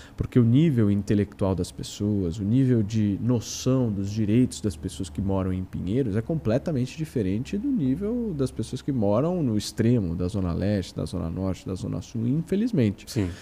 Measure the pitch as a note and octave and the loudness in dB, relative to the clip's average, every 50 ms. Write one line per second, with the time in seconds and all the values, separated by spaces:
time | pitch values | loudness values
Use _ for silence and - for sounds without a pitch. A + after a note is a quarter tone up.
0 | - - - - - - - B2+ A#2 A2+ A#2+ C#3 E3 E3+ C3+ A#2 A2 G2+ G2+ G2+ | -18 -8 -6 -6 -4 2 4 6 6 8 6 6 6 6 6 4 4 4 4 2
1 | G2 - A2+ G#2 G2+ - - - G#2+ F#2+ F#2+ E2+ F2+ - - - - - - - | 2 2 2 2 2 0 -2 0 0 0 2 0 -2 -4 -6 -10 -12 -10 -6 -4
2 | G#2 G#2 G#2+ G2+ F#2 E2+ E2 A2+ G2 G2+ A#2 C3+ C3+ B2+ B2 A2+ G#2 G2+ A2 A2 | -2 0 0 0 0 0 -2 -2 0 2 4 4 4 4 4 2 2 2 2 2
3 | G#2+ G2+ G2 - G#2+ A#2+ B2+ A2+ A2+ - - - - B2+ C3 C3 B2+ A2+ G2+ G2 | 2 2 2 0 0 0 0 0 -2 -4 -8 -4 0 2 2 2 2 0 0 -2
4 | G2 G2+ G#2 A2 A2 G2 G#2+ B2 B2+ A#2+ - - - G#2+ - - - F#2+ - - | -4 -4 -2 -2 0 2 4 4 4 2 0 -4 -4 -4 -4 -4 -6 -8 -6 -6
5 | G2 - - - F#2+ G2 F#2+ F#2+ F#2 F#2+ F#2 F#2 F#2 - - - F2 F2 G#2 C3 | -8 -6 -6 -4 -2 0 0 0 0 0 -2 -4 -4 -6 -6 -6 -4 -2 0 0
6 | C#3 A2 F#2+ A2 A2+ - E3+ D3+ - G#2+ G#2+ C3 - F#3 D#3 B2 B2 B2 - - | 0 0 -2 -2 -2 -2 -4 -2 0 0 0 0 0 -2 -2 -2 -2 -4 -4 -8
7 | D#3 - - B2 G#2 F#2 G2 A2 C3+ - - G3+ A3+ C#4+ C4+ G#3 C#3+ B2+ C3+ E3 | -8 -6 -4 -2 -2 0 -2 -2 -4 -4 -6 -4 -2 -2 0 0 0 0 0 -2
8 | G3+ G#3 A#3+ B3 A#3 A3 E3 C#3 C3 B2+ - - A2 - - C3 - - C#3 B2 | -2 -4 -4 -4 -4 -4 -2 -2 -2 -2 -2 -6 -6 -6 -8 -6 -4 -4 -2 0
9 | G#2 G2+ G#2 A2+ D3 E3+ F#3 F3+ D#3 A#2+ G#2+ G#2 - - - - G#2+ A#2 B2 A#2+ | 2 2 2 2 2 2 0 0 0 0 0 0 -2 -2 -2 0 2 4 4 4
10 | G2 E2 E2+ - F2+ F2+ F#2 G2+ F#2+ F2 E2 F2 F2+ G2+ G#2 G2 F2+ - - - | 2 0 -2 -2 -2 -2 -2 -2 -2 -2 -2 0 0 0 0 -2 -2 -4 -6 -8
11 | F2+ F2 - F2 F2 E2 E2 F2+ F#2+ F#2+ F2+ - - A2 F#2+ F#2 - G#2 G#2 G2 | -6 -6 -6 -6 -6 -6 -4 -4 -4 -4 -4 -6 -6 -8 -8 -6 -6 -6 -6 -6
12 | F#2 - - A2+ A2+ A#2+ C3 D#3+ E3 - F#3+ G3 A3 B3+ - D3+ A#2 G#2 F#2 - | -8 -8 -6 -4 -2 0 0 0 -2 0 0 0 0 2 2 2 2 2 2 -2
13 | - - - A#2 G2 F2 E2+ - | -8 -6 -2 -2 -2 -2 -4 -8